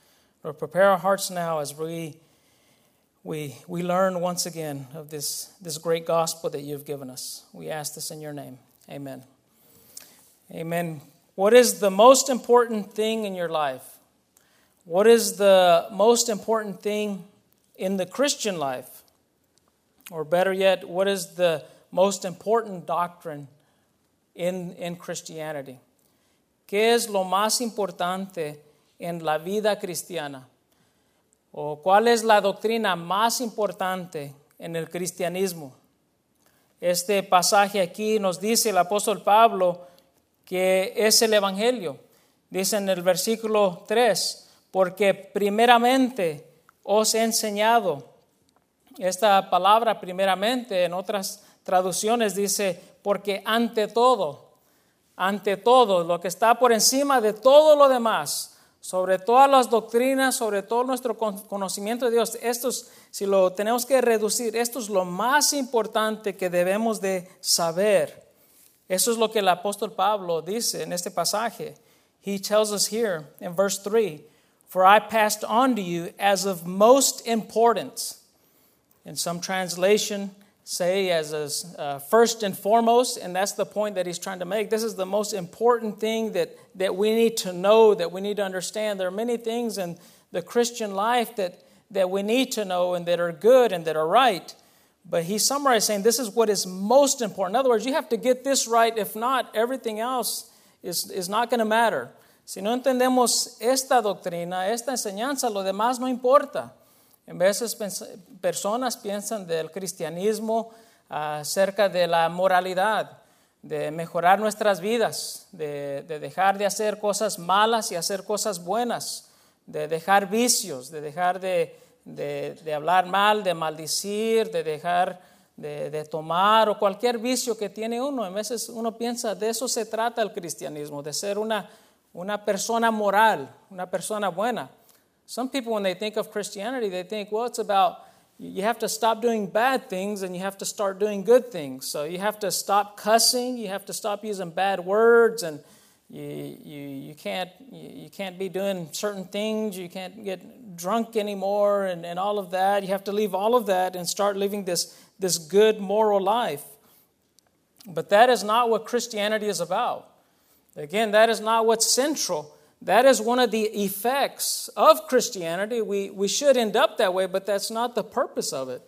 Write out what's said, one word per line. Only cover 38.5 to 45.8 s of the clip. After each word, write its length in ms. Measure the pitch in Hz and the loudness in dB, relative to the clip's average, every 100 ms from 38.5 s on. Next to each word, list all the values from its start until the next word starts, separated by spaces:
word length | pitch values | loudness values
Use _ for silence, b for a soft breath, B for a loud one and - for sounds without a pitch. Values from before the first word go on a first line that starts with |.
| 226 220 | 0 2
el 80 | 185 | 2
apóstol 460 | 175 208 220 185 | 2 0 0 0
Pablo 640 | 202 214 226 196 180 175 B B B _ _ _ | 4 6 6 4 0 -2 B B B _ _ _
que 480 | - 185 185 190 190 - | -8 -2 2 2 0 0
es 260 | 214 214 | 2 4
el 100 | 220 | 4
evangelio. 640 | 214 196 190 233 247 160 135 _ b b b - | 2 2 0 -2 -2 -6 -10 _ b b b -10
Dice 260 | 180 190 214 | -4 -2 -2
en 120 | 196 | 0
el 120 | 180 | 0
versículo 840 | 180 180 220 226 220 214 196 175 - | 2 2 0 -2 0 2 2 0 -2
tres, 640 | 220 233 180 - - b b b | 2 2 2 -2 -6 b b b
"Porque 420 | 185 180 185 196 | 0 0 2 2
primeramente 1300 | - - 202 202 208 240 233 | 0 -4 -2 0 4 6 6